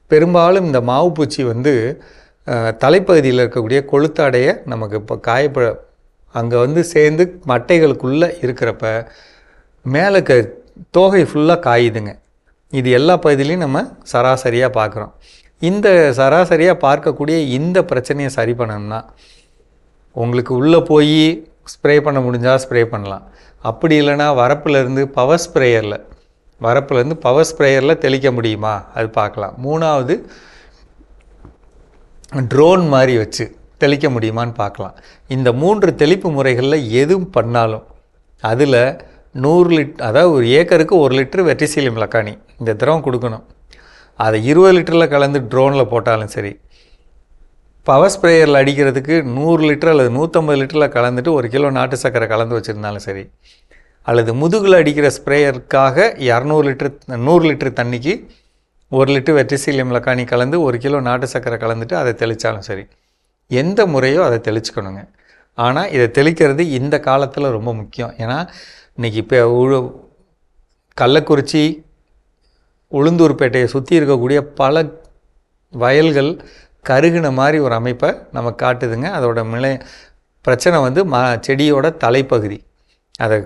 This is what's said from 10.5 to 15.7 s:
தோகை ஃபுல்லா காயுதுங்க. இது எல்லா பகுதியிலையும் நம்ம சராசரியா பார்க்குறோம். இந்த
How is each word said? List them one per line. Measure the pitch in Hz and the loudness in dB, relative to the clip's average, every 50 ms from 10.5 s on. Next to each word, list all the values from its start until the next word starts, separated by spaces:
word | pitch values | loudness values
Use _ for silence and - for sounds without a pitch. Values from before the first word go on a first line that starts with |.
| - - - _ _ - - - | -4 -18 -20 _ _ -20 -12 -4
தோகை | - 170 185 190 196 190 156 | 2 2 4 4 4 2 2
ஃபுல்லா | 127 - 147 151 160 175 | 2 0 0 2 2 2
காயுதுங்க. | 170 170 131 120 120 123 117 107 113 107 101 101 - _ _ _ _ _ _ _ _ _ _ - | 0 2 2 2 2 2 2 0 -4 -8 -10 -14 -16 _ _ _ _ _ _ _ _ _ _ -6
இது | 135 123 123 | -4 0 2
எல்லா | 123 123 143 165 180 175 | 2 2 4 4 2 2
பகுதியிலையும் | - 151 143 135 139 143 170 180 | 2 2 2 2 0 -2 -2 -4
நம்ம | 170 139 131 156 240 269 - - - - | -4 -2 -2 -4 -4 -6 -10 -18 -10 -4
சராசரியா | - 123 123 127 135 135 - 127 113 120 127 127 | -2 0 2 2 0 0 -2 -2 -2 0 0 0
பார்க்குறோம். | 120 113 107 107 - 110 107 - - _ - _ _ _ _ _ _ _ | 0 -2 -4 -4 -4 -8 -12 -14 -16 _ -20 _ _ _ _ _ _ _
இந்த | - 165 | -4 -2